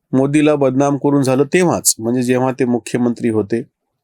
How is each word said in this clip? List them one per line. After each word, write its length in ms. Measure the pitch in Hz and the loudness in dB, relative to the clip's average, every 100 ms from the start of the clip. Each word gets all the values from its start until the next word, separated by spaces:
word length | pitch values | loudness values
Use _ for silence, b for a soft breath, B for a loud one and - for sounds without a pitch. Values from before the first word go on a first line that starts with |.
| _ | _
मोदीला 420 | 131 139 151 147 147 | -2 0 2 2 2
बदनाम 420 | 135 131 143 139 | 0 2 0 0
करून 260 | 147 143 | 0 0
झालं 200 | 127 131 | 2 0
तेव्हाच, 520 | 139 180 175 101 - - | 2 2 2 0 -2 -4
म्हणजे 220 | 113 127 | -2 -2
जेव्हा 280 | 123 123 131 | 0 0 0
ते 140 | 127 123 | -2 -2
मुख्यमंत्री 640 | 120 - 123 120 113 120 | -2 -4 -2 -2 -2 -2
होते, 320 | 110 101 117 - _ _ _ | -2 -2 -4 -8 _ _ _